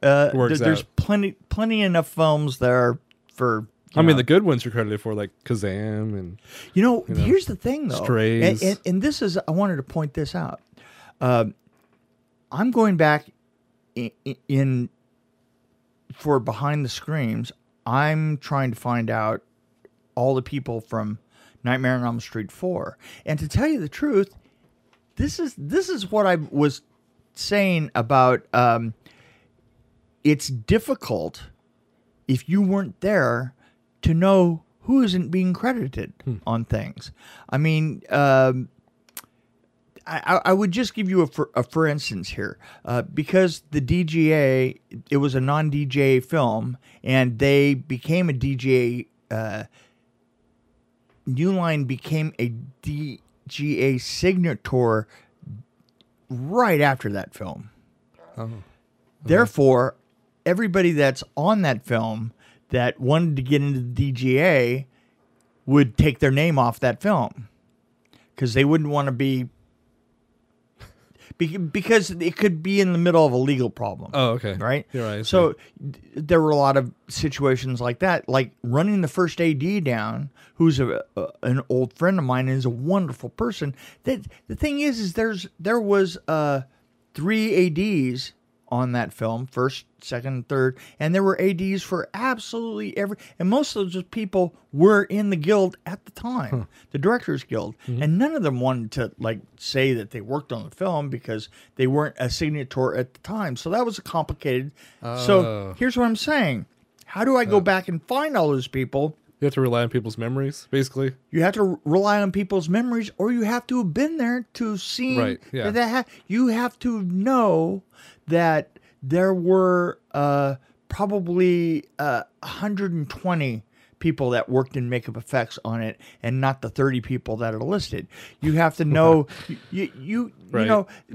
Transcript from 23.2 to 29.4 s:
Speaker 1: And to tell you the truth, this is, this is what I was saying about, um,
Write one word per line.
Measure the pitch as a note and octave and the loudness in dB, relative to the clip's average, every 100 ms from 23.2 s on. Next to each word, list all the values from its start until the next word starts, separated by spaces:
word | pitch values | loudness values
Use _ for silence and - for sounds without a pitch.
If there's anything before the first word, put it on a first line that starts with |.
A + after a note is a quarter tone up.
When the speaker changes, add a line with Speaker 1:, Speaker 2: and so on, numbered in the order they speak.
| - | -6
Speaker 1:
And | D3+ | -6
to | D3+ | -2
tell | - D4 | 0 0
you | D4 | 0
the | D3+ | -4
truth, | - D4 G#3 G3 - _ _ _ _ _ _ _ - | -6 0 0 0 -6 _ _ _ _ _ _ _ -6
this | C#4+ - | -6 -4
is, | D#4+ - | -6 -6
this | C#3+ D#4+ F#4 | -4 -2 -2
is | D#4 F3+ | -6 -2
what | G#3+ G3 | 0 2
I | F3 | 0
was | D3+ C#3+ D3 C3+ - _ _ _ _ | -2 0 0 0 -12 _ _ _ _
saying | - - G3+ G3 E3+ D3+ - | -12 -2 0 2 0 -2 -2
about, | A#2 C#3 B2+ B2+ - | 2 4 4 4 0
um, | - B2 A#2 A#2 A2 _ _ _ _ | 2 4 2 0 -8 _ _ _ _